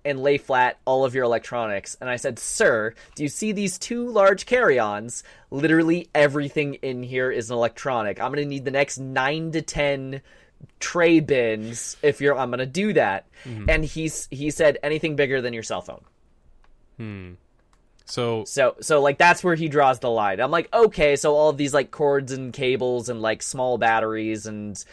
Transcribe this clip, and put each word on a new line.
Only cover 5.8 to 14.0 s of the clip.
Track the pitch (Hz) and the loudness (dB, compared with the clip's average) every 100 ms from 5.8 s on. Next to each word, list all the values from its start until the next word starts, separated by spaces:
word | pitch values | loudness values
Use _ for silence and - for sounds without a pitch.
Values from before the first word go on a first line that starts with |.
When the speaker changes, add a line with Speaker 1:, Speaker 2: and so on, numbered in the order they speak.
| 165 175 - | 4 0 0
Speaker 1:
everything | 151 147 143 143 156 143 | 4 4 2 -4 -2 -4
in | 139 135 123 | -4 -8 -8
here | 123 127 127 | -4 -2 -2
is | 123 110 | -2 -4
an | 120 | 0
electronic. | 117 - 139 120 104 92 | -2 -2 -4 -2 -2 -4
I'm | 127 | -4
gonna | 143 | -4
need | 143 139 | -4 -6
the | 131 | -2
next | 135 143 - | 0 0 -4
nine | 135 131 135 160 165 | -6 -2 -2 -2 -4
to | 156 | -6
ten | - - 143 139 135 135 - - _ _ - - | -4 -2 0 -2 -6 -12 -14 -20 _ _ -20 -12
tray | - 175 170 165 | -4 2 6 6
bins | 147 135 117 110 113 117 - - | 4 2 2 0 -6 -10 -12 -2
if | 147 143 | 0 2
you're, | 143 131 | 2 0
I'm | 123 | -2
gonna | 123 | -4
do | 131 151 214 | -4 -2 0
that." | 170 107 95 - - | 2 2 0 -6 -20
Speaker 2:
Mm-hmm. | 131 110 104 | -14 -6 0
Speaker 1:
And | 156 | 0
he's, | 156 160 | -2 -4